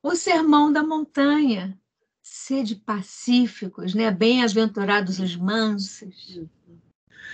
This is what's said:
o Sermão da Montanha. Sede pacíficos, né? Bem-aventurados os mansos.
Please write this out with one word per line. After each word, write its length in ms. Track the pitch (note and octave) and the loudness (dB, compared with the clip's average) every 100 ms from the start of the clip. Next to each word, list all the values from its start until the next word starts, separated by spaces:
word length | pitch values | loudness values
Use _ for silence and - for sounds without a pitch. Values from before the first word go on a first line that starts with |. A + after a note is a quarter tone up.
o 140 | D4 E4+ | -4 -2
Sermão 560 | F#4+ E4 D#4 D4 D4+ | 0 2 4 6 4
da 100 | D4+ | 2
Montanha. 960 | D#4 D#4 D4 C#4+ C#4+ D4+ C#4 G3 F#3+ F#3+ _ _ _ _ | 0 -4 -4 0 2 2 2 0 -6 -12 _ _ _ _
Sede 520 | - - - C4+ A3 A3+ | -20 -20 -6 -4 -4 -8
pacíficos, 1200 | - G#3 - - B3 B3 A#3 - F#3+ - F3+ | -8 -8 -8 -8 2 2 2 -2 -12 -8 -4
né? 180 | G#3 A3+ | -2 0
Bem-aventurados 1080 | F3+ A3+ B3+ A#3 G#3+ A3 G#3 G3 G#3 F#3 F#3 | 2 2 4 2 2 0 0 0 0 0 -2
os 160 | F#3 F3 | -4 -2
mansos. 1040 | F#3 A3+ A3 G3+ G3 - F#3+ - - F3+ D#3+ _ E3+ E3+ _ _ _ - - | -2 0 0 -2 -6 -12 -20 -20 -20 -18 -18 _ _ -20 _ _ _ -20 -18